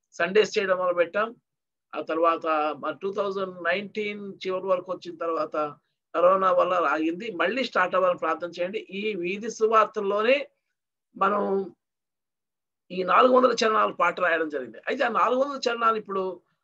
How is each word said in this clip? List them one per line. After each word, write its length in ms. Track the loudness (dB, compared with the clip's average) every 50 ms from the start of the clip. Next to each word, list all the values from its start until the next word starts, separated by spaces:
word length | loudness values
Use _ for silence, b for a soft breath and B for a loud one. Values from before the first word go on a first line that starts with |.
| _ _
Sundays 460 | -6 -4 -2 0 4 2 2 2 2 -2
చేయడం 200 | 0 0 0 0
మొదలు 160 | 0 0 2
పెట్టాం. 420 | 0 0 0 0 -4 -4 -4 -6 _ _ _ _ _ _ _ _ _ _ _ -10
ఆ 60 | -10
తర్వాత 760 | -6 -6 -2 0 2 2 2 2 0 -2 0 0 0 -2 -4 -6
మరి 160 | -6 -8 -8 -6
టూ 120 | -6 -6 -4
థౌజండ్ 500 | -4 -4 -4 -4 -6 -6 -8 -8 -6 -4
నైన్టీన్ 680 | -2 -2 -2 -4 -8 -8 -8 -6 -6 -8 -10 -12 -14 -14 -10 -6 -6
చివరి 180 | -6 -4 -2
వరకు 260 | 0 -2 -2 -2 -6
వచ్చిన 240 | -10 -10 -10 -14 -12
తర్వాత 400 | -8 -6 -4 -4 -4 -4 -4 -4 -4 -4 -4 -6 -12 _ _ _ _ _ _ -2
కరోనా 360 | 2 4 4 4 4 4 2
వల్ల 220 | 4 4 2 2 2
ఆగింది. 580 | 0 2 2 0 0 0 -2 -4 -4 -8 -8
మళ్ళీ 320 | -4 -2 -2 0 0 -2 -2
స్టార్ట్ 320 | -2 0 0 0 2 2
అవ్వాలని 240 | 2 2 2 0 0
ప్రార్థన 300 | -2 -4 -4 -4 -6 -8
చేయండి. 300 | -6 -6 -6 -6 -6 -8
ఈ 360 | -10 -10 -8 -6 -6 -4 -4
వీధి 340 | -4 -4 -6 -6 -6 -6 -8
సువార్తల్లోనే 1000 | -4 0 0 4 4 4 4 4 0 -4 -2 0 0 0 2 2 2 2 0 -6 _ _ _ _ _ _ _ _ _ _ _ _ -4 -2
మనం 560 | 0 0 0 0 0 0 -2 -2 -2 -4 -10 _ _ _ _ _ _ _ _ _ _ _ _ _ _ _ _ _ _ _ _ _ _ -10
ఈ 120 | -6 -4 0
నాలుగు 280 | 2 4 6 6 8
వందల 240 | 8 6 6 6 4 4 2
చరణాలు 280 | 2 2 2 2 0 0
పాట 260 | 0 0 0 0 2
రాయడం 300 | 0 2 2 2 0 -2
జరిగింది. 280 | -4 -6 -8 -8 -12 -12 -6 -6
అయితే 160 | -2 -2 0
ఆ 60 | 0
నాలుగు 300 | 2 2 2 2 2 2
వందల 320 | 0 0 -2 -4 -2 -2
చరణాలు 240 | -2 0 2 0 0
ఇప్పుడు 460 | 0 -2 -6 -4 -4 -4 -4 -6 -10 _ _ _ _